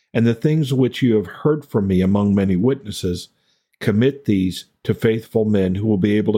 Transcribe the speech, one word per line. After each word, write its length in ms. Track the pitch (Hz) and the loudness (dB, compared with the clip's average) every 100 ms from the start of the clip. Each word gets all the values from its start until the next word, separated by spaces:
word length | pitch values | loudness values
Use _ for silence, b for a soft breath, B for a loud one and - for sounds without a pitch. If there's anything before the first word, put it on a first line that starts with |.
| _ | _
and 120 | - 117 | 0 0
the 80 | |
things 400 | 113 151 156 139 | 0 0 0 0
which 280 | 131 123 - | 0 0 0
you 160 | 127 107 | 0 2
have 100 | 92 | -2
heard 380 | - 151 151 - | -4 -2 -2 -2
from 220 | 117 98 | -2 0
me 120 | 92 | 2
among 340 | 92 101 104 | 2 2 2
many 220 | 101 95 90 | 2 2 0
witnesses, 720 | 117 135 104 104 92 87 - _ _ _ _ _ | 0 -2 -8 -8 -6 -6 -10 _ _ _ _ _
commit 420 | - 104 127 139 | -2 2 2 0
these 440 | - 101 92 85 - _ - | -2 0 0 -4 -14 _ -6
to 80 | |
faithful 500 | 110 113 113 - 113 | -2 0 -2 -2 -2
men 320 | 107 104 92 92 | 0 0 0 0
who 100 | 110 | 0
will 120 | 104 | 0
be 180 | 104 104 | 2 2
able 160 | 107 | 0